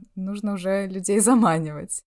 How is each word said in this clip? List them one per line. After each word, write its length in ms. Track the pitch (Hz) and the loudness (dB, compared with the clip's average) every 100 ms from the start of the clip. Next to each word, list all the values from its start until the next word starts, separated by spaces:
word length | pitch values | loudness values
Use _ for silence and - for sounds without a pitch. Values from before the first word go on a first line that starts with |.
| - | -12
нужно 380 | 196 185 202 208 | -10 -8 -6 -4
уже 340 | 202 185 196 196 | -4 -2 -2 -2
людей 320 | 190 185 202 | -4 0 2
заманивать. 840 | 214 254 196 160 156 151 - - | 4 6 4 2 -2 -8 -10 -12